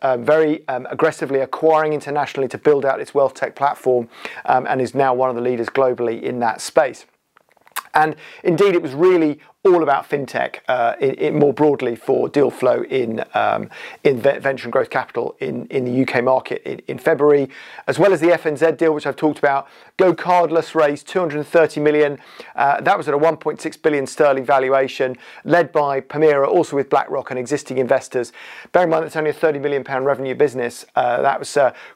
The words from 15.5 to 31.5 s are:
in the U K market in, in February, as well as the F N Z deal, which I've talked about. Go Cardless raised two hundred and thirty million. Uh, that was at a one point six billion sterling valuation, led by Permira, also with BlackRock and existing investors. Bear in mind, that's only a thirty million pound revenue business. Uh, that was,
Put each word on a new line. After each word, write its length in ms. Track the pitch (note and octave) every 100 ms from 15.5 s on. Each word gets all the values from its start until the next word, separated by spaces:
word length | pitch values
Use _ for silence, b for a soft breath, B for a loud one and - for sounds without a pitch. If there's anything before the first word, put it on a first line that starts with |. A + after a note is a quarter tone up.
| B2 -
in 180 | C#3
the 80 | B2
U 120 | B2+
K 160 | C3 B2+
market 480 | B2 C3 - - -
in, 120 | C3+ -
in 100 | B2+
February, 500 | - D3+ D3 C#3+ C3+ B B B -
as 100 | C3
well 160 | G3
as 80 | F3
the 120 | E3+
F 120 | E3
N 120 | E3 C#3+
Z 160 | E3
deal, 200 | C#3 E3
which 140 | D3+ C#3+
I've 80 |
talked 240 | C#3 D#3 C#3
about. 300 | D3 C#3 - B B -
Go 160 | F#3
Cardless 600 | E3+ F3 F3+ E3 E3 D#3
raised 320 | E3 D3 C#3+ -
two 140 | F#3+
hundred 160 | E3+ D3
and 100 | C#3+
thirty 320 | E3+ D3+ D3+
million. 400 | D3+ D3+ D3 C#3 B B B -
Uh, 240 | C#3 C#3
that 180 | C3+ G3
was 80 | D3+
at 80 |
a 40 | C#3+
one 180 | D#3+ D#3
point 240 | D#3 D3+
six 160 | D#3 -
billion 280 | D#3+ D3
sterling 400 | C3+ - D3+ C3+
valuation, 720 | B2+ C#3 C3 C3+ C3+ - C3 B2 B B
led 260 | - E3 D#3
by 300 | D#3 C#3+ C3+
Permira, 480 | - D3 D#3 C#3+ C#3
also 260 | F3+ D3+
with 160 | C#3+ C3
BlackRock 400 | C#3+ - C3+ -
and 80 | B2+
existing 400 | A#2+ D3 - C3
investors. 540 | A#2+ C3+ - B2+ A#2 B B B B
Bear 100 | F3
in 80 | F3+
mind, 140 | D#3+
that's 100 | D#3+
only 160 | D#3+ D#3
a 40 |
thirty 260 | D3 D#3+ C#3+
million 240 | D3 C#3
pound 220 | C3 C3 C3+
revenue 280 | C3 C3+
business. 500 | B2 D3 B2 A#2+ - - -
Uh, 260 | B2 A#2+
that 160 | C3+ C3+
was, 180 | C3+